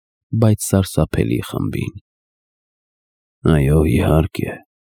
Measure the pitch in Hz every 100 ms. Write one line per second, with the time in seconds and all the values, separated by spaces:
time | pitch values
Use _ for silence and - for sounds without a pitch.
0 | _ _ _ 110 110 104 - 98 95 -
1 | 78 - - 58 - - - 50 - -
2 | - _ _ _ _ _ _ _ _ _
3 | _ _ _ _ - 78 69 80 73 71
4 | 87 78 80 - - - - _ _